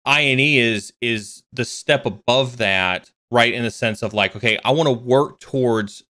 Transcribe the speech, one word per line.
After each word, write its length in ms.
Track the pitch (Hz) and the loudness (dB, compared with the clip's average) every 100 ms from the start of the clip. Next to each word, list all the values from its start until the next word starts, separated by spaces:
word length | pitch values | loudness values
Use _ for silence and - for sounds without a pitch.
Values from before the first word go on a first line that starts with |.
| 131 | -2
I 160 | 147 | 0
and 200 | 143 131 | 2 2
E 160 | 143 139 | 2 4
is, 340 | 117 107 - - | 2 0 -6 -8
is 420 | 120 113 101 - _ | -4 -4 -6 -18 _
the 120 | - 120 | -8 -8
step 400 | - - 143 123 | -6 -2 0 -2
above 520 | 104 - 127 131 120 | -6 0 0 0 -2
that, 540 | 104 95 92 90 - _ - | 0 2 0 -2 -8 _ -2
right? 240 | 117 117 | 2 2
In 100 | 120 | 2
the 80 | 117 | -4
sense 300 | - 117 104 | -2 -4 -4
of 120 | 110 | -4
like, 220 | 107 98 107 | 0 0 0
okay, 220 | 117 107 120 | -2 -2 0
I 60 | |
wanna 200 | 147 156 | 2 2
work 480 | 120 120 131 147 - | 0 2 2 2 -4
towards 640 | - 135 123 110 101 - _ | -8 -2 0 0 -2 -10 _